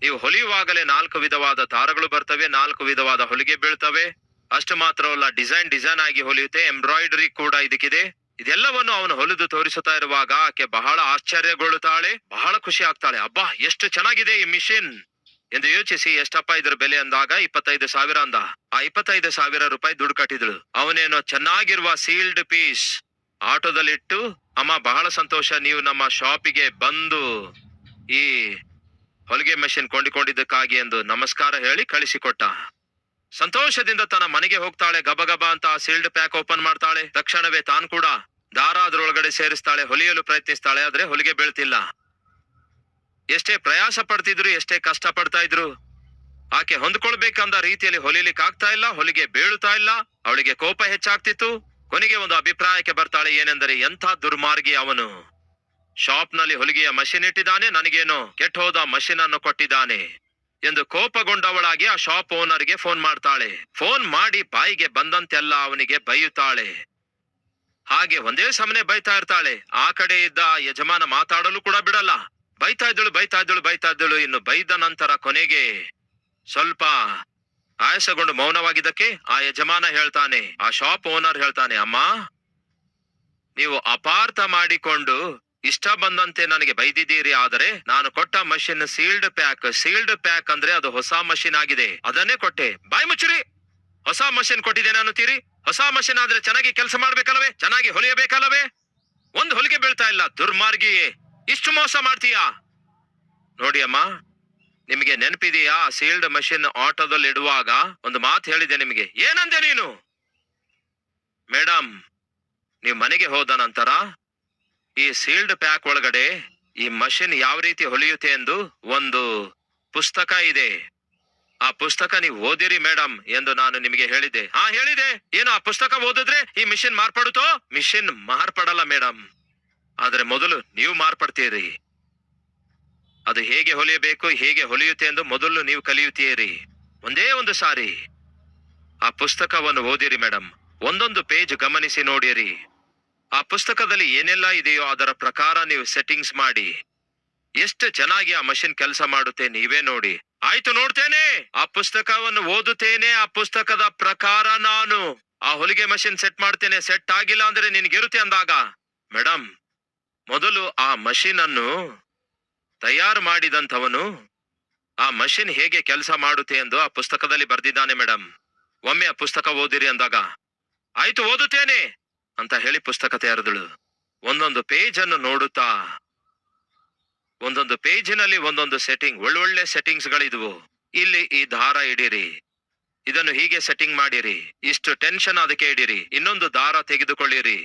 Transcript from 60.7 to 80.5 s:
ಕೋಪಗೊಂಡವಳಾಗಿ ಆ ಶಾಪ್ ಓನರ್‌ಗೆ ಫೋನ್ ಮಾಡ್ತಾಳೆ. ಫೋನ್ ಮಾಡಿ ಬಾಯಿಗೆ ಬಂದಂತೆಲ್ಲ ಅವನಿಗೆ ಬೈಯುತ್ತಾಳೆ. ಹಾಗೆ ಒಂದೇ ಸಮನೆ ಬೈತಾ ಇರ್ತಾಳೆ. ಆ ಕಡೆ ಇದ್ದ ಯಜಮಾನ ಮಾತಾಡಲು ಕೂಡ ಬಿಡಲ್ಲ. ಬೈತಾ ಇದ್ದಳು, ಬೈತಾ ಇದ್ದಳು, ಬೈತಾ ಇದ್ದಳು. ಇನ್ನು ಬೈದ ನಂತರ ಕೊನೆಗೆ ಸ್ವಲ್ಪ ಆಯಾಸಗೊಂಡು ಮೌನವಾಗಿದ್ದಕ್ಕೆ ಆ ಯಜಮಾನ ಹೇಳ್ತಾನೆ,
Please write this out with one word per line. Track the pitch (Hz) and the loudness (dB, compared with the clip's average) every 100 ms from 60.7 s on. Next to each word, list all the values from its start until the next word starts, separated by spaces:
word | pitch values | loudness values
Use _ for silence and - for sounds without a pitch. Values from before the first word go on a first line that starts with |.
| 156 139 | -2 -2
ಕೋಪಗೊಂಡವಳಾಗಿ | 170 240 233 196 202 190 185 175 160 220 | -2 -2 -2 0 0 0 2 0 2 0
ಆ | 190 | 0
ಶಾಪ್ | 160 175 185 | 0 -2 -2
ಓನರ್‌ಗೆ | 170 165 160 147 185 | -2 0 0 0 -2
ಫೋನ್ | 175 165 | -2 0
ಮಾಡ್ತಾಳೆ. | 156 143 147 135 113 - - | 0 0 0 0 -2 -8 -16
ಫೋನ್ | - 175 269 208 | -4 0 0 0
ಮಾಡಿ | 151 214 202 | 0 2 0
ಬಾಯಿಗೆ | - 117 175 190 160 | -2 0 0 0 -2
ಬಂದಂತೆಲ್ಲ | 127 156 175 175 151 151 143 | -2 0 -2 0 -2 2 0
ಅವನಿಗೆ | 139 139 127 147 | 0 -2 0 -2
ಬೈಯುತ್ತಾಳೆ. | - 143 156 147 135 123 104 90 - _ _ _ _ _ _ _ _ _ - | 0 0 0 0 0 0 -4 -10 -18 _ _ _ _ _ _ _ _ _ -2
ಹಾಗೆ | 151 175 165 | 0 2 0
ಒಂದೇ | - - 240 | 0 0 0
ಸಮನೆ | 247 214 226 | 0 0 0
ಬೈತಾ | 196 208 208 196 | 0 0 2 0
ಇರ್ತಾಳೆ. | - 180 151 110 - | 2 2 0 -4 -4
ಆ | 123 156 | 0 2
ಕಡೆ | 180 185 180 | 2 2 2
ಇದ್ದ | 175 151 165 156 | 2 2 4 2
ಯಜಮಾನ | 135 135 156 175 | 0 -4 0 2
ಮಾತಾಡಲು | 156 139 160 170 185 196 | 2 0 2 2 0 0
ಕೂಡ | 202 202 | 0 2
ಬಿಡಲ್ಲ. | 202 208 190 156 - _ _ - | 2 2 2 0 -2 _ _ -4
ಬೈತಾ | 175 - 240 | -2 0 0
ಇದ್ದಳು, | 208 214 | 0 0
ಬೈತಾ | 208 202 185 | 0 0 0
ಇದ್ದಳು, | 180 185 | 2 2
ಬೈತಾ | 160 170 165 | 2 0 0
ಇದ್ದಳು. | 156 160 156 | 2 2 2
ಇನ್ನು | 143 127 | 0 -2
ಬೈದ | 104 156 180 | 0 0 2
ನಂತರ | 180 165 160 151 139 | 2 0 0 0 2
ಕೊನೆಗೆ | 135 143 165 151 123 101 92 - _ _ _ _ - | 0 0 2 2 0 -4 -12 -18 _ _ _ _ -6
ಸ್ವಲ್ಪ | 139 165 165 156 139 107 95 - _ _ _ _ - | -2 -2 0 0 2 0 -6 -12 _ _ _ _ -2
ಆಯಾಸಗೊಂಡು | 139 190 190 170 170 | 0 2 0 0 0
ಮೌನವಾಗಿದ್ದಕ್ಕೆ | 131 147 170 165 160 160 - 220 190 - | 2 0 2 0 0 -2 0 -2 -2 -2
ಆ | 131 | 0
ಯಜಮಾನ | 139 135 151 175 170 | 0 -2 0 2 2
ಹೇಳ್ತಾನೆ, | 151 147 147 139 123 101 | 2 0 0 0 0 -2